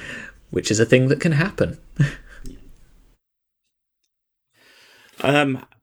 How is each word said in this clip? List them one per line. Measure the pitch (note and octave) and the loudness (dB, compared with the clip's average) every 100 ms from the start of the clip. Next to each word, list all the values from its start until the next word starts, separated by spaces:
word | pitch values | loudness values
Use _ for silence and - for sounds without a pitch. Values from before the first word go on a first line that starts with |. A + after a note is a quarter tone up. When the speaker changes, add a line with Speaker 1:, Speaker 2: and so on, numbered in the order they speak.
| - - - - - | -14 -14 -14 -20 -8
Speaker 1:
Which | - - | -6 0
is | A2 | 0
a | A#2 | 4
thing | C3 C3 | 4 4
that | C#3+ | 2
can | E3+ | 2
happen. | D3 F#3 - E2+ - - - | 2 0 -2 -4 -4 -14 -2
<laughs> | C#3+ - - - - | -2 -2 -18 -16 -16
Speaker 2:
Yeah. | - - - - - _ _ _ _ _ _ _ _ _ _ _ _ _ _ _ _ _ - - - - - | -16 -20 -20 -20 -20 _ _ _ _ _ _ _ _ _ _ _ _ _ _ _ _ _ -20 -20 -20 -20 -8
Um, | - D3 C#3+ C3 - _ | 0 2 2 -2 -8 _